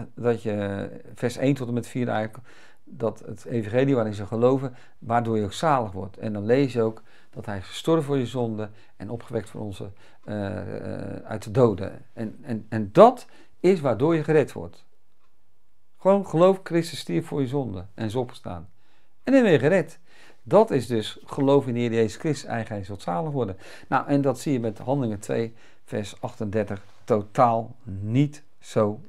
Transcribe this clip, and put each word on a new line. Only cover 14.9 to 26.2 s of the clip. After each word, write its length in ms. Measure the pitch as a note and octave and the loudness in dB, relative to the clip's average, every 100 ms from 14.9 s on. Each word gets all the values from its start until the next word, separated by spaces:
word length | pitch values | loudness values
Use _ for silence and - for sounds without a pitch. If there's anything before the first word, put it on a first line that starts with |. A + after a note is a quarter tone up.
| - - - - - - - - - - - | -18 -18 -18 -18 -18 -18 -18 -18 -18 -18 2
Gewoon 280 | F#3 G3+ F#3 | 6 6 4
geloof, 340 | D#3+ F#3 F#3+ | 6 6 6
Christus 360 | - E3 E3 D3 | 2 0 0 -4
stierf 280 | - E3 - | -2 -2 0
voor 140 | E3 | -2
je 60 | B2+ | 0
zonde 400 | C#3+ A#2+ F#2+ G2 | -2 -2 -6 -10
en 100 | - | -6
is 100 | A2 | -2
opgestaan. 540 | A#2+ B2 - G#2+ F2 E2+ - - - - - | -2 -2 -6 -10 -10 -10 -16 -16 -16 -16 -8
En 100 | - | 4
dan 100 | C4+ | 6
ben 100 | A3+ | 8
je 60 | C#3+ | 6
gered. 400 | C#3+ F#3+ D3 - - - - - A#2 | 6 4 2 -8 -18 -18 -18 -16 6
Dat 240 | F3 - | 6 8
is 160 | D3 G#2 | 4 2
dus 320 | A2+ G#2 - | 0 -2 -8
geloof 420 | - - C3+ C#3+ B2 | -8 0 6 6 4
in 80 | |
de 60 | A#2+ | 0
Heer 120 | A#2+ | 2
Jezus 240 | A2+ A2 - | 4 2 0
Christus, 320 | D#3+ C#3+ - | -2 -2 -4
eigen 260 | A#2 G#2+ | -6 -4
hij 100 | G#2 | -6
zult 180 | F#2+ G2 | -8 -8
zalig 300 | - F3 D#3+ | -4 -2 -2
worden. 240 | C#3+ G#2 F#2 - - - | -2 -2 -4 -12 -16 -2
Nou, 180 | C3+ - | 0 2
en 140 | C#3+ | 2
dat 200 | C#3 B2+ | 2 0
zie 120 | D3 | 0
je 80 | C3 | 0
met 180 | A2+ G#2 | 0 -4
Handelingen 420 | G#2 C#3+ A#2 G#2 | -2 0 0 -4
twee, 340 | - B2+ A2+ - - - | -2 -2 -2 -6 -16 -18
vers 300 | - A2+ G2+ - | -8 -6 -6 -8